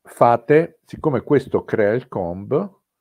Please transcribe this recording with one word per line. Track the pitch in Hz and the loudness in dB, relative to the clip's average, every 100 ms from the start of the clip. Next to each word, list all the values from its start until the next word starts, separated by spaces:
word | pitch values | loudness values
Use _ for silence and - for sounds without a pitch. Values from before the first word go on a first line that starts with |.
fate, | _ - 123 120 - 151 165 _ | _ 2 2 2 4 2 2 _
siccome | _ - 160 131 | _ -6 -4 -4
questo | - 143 - 98 | 0 0 0 -6
crea | - - 104 | -4 -2 0
il | 117 - | 0 -6
comb, | 113 87 90 101 135 196 _ _ _ | -8 -8 -8 -6 -4 -6 _ _ _